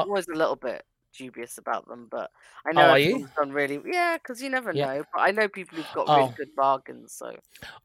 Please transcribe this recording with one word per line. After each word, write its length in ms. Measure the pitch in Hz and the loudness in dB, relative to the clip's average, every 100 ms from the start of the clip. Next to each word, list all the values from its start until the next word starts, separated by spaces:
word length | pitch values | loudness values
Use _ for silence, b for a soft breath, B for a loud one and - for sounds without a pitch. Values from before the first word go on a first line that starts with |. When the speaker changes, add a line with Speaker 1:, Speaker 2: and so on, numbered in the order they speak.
Speaker 1:
always 260 | 180 202 170 | 0 -2 -2
a 80 | 156 | 0
little 220 | 156 131 | 0 0
bit 260 | 123 82 - _ _ - | -6 -8 -12 _ _ -16
dubious 400 | 127 120 120 - | -14 -12 -14 -10
about 300 | - 110 - | -6 -6 -6
them, 200 | 120 117 | -16 -10
but 180 | 123 104 B B B - | -10 -10 B B B 0
I 60 | |
Speaker 2:
Oh, 20 | |
Speaker 1:
know 80 | 156 143 | 6 8
Speaker 2:
are 100 | 139 | 8
you? 100 | 156 | 4
Speaker 1:
everyone's 200 | 254 139 151 | 0 -4 -2
done 140 | 139 | -2
really, 260 | 143 139 143 - | 0 -2 -4 -4
yeah, 320 | 359 349 330 | 0 0 -2
'cause 200 | - 233 | -6 -10
you 80 | 269 | -6
never 240 | 262 220 | -4 -4
Speaker 2:
Yeah. 140 | 143 135 | -2 -2
Speaker 1:
know. 160 | 139 151 | -4 -4
But 60 | 170 | 2
I 100 | 170 | 2
know 160 | 202 208 | 2 -2
people 300 | 196 170 165 | -4 -12 -12
who've 160 | - | -8
got 160 | 156 - | -2 4
really 200 | 143 131 | 4 4
Speaker 2:
Oh. 40 | 120 | -2
Speaker 1:
good 180 | 135 - | -8 0
bargains, 580 | 135 135 135 123 113 | 2 2 -4 -16 -16
so. 240 | - 123 113 _ B B B | -14 -14 -14 _ B B B